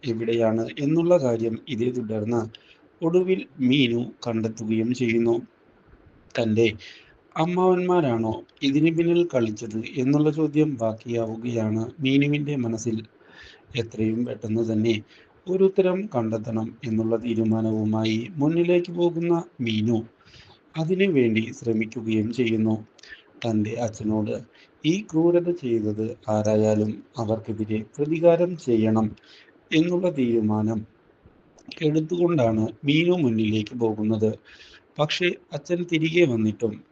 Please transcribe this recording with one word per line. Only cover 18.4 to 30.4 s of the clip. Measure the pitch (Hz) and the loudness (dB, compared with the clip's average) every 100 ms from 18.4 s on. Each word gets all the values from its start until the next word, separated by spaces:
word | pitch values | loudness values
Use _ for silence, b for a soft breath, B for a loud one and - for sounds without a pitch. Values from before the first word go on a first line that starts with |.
മുന്നിലേക്ക് | 143 165 175 180 175 170 | 0 0 2 0 0 -2
പോകുന്ന | 175 165 170 170 170 _ 120 | -2 0 0 0 -2 _ -2
മീനു | 110 107 113 117 _ b b b b _ - | 0 2 0 -2 _ b b b b _ -6
അതിനു | 160 185 196 147 | -4 0 2 4
വേണ്ടി | 120 110 113 - | 2 2 -2 -6
ശ്രമിക്കുകയും | 120 110 110 120 113 110 107 117 | -4 -2 -2 -6 -2 -2 -2 -2
ചെയ്യുന്നു. | 120 110 110 110 107 _ B B B - | -2 0 0 -2 -6 _ B B B -10
തൻ്റെ | 117 107 107 117 | -2 -2 -2 -4
അച്ഛനോട് | 117 - 107 107 107 117 - b b _ 151 | -6 -4 -4 -2 -2 -6 -10 b b _ -2
ഈ | 185 214 | -2 -2
ക്രൂരത | 160 170 175 170 175 | 0 2 2 0 -4
ചെയ്തത് | 131 117 107 104 110 - - | -2 -2 -2 -4 -6 -6 -2
ആരായാലും | 107 107 107 107 107 107 107 - - | 0 2 4 4 2 0 -4 -12 -8
അവർക്കെതിരെ | 110 110 - 104 107 110 110 | -4 -4 -4 -8 -4 -4 -6
പ്രതികാരം | - 147 165 170 170 180 170 | -6 -4 4 4 4 2 -2
ചെയ്യണം | - 117 110 110 110 - B B B _ _ 160 | 0 2 4 2 0 -4 B B B _ _ 0
എന്നുള്ള | 170 175 185 147 | 2 2 0 0
തീരുമാനം | 123 117 | 0 2